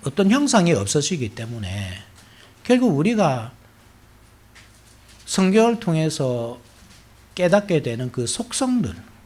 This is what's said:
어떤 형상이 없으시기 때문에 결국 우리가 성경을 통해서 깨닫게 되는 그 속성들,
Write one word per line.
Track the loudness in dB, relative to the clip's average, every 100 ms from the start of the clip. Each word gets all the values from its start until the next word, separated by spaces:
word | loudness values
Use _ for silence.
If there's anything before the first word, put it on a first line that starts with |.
어떤 | -6 0 2
형상이 | 4 4 4 4
없으시기 | 2 0 -2 -2 -4 -6
때문에 | -8 -12 -10 -8 -8 -8 -12 -18 -20 -20 -20 -20 -14
결국 | 0 2 4 2
우리가 | 2 2 2 0 -6 -16 -20 -20 -20 -20 -20 -20 -20 -20 -20 -20 -20 -20 -20 -20 -20 -20 -6
성경을 | 0 2 4 4 2
통해서 | -2 0 0 -2 -4 -4 -6 -12 -20 -20 -20 -20 -20 -20 -18
깨닫게 | -2 2 2 2 0
되는 | 0 -4 -6
그 | -4 -4
속성들, | -6 -6 -4 0 0 -2 -6 -16 -20